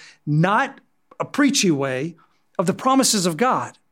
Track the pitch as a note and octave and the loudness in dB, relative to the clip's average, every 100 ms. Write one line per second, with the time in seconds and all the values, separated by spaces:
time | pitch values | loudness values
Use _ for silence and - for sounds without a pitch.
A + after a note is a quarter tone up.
0 | - _ - D3+ F3+ A3 C#4 - _ _ | -16 _ -2 0 2 2 -2 -8 _ _
1 | _ - D#3 - C#4+ - F#3+ C#3 C#3 C3 | _ -12 -6 0 2 2 0 0 -2 -4
2 | E3 - _ _ _ - F3+ - C4 C4+ | -8 -10 _ _ _ -4 -2 -2 2 2
3 | A3+ G#3+ F3 D#3 B3+ A3 G3+ - _ | 2 0 -2 0 0 0 -4 -14 _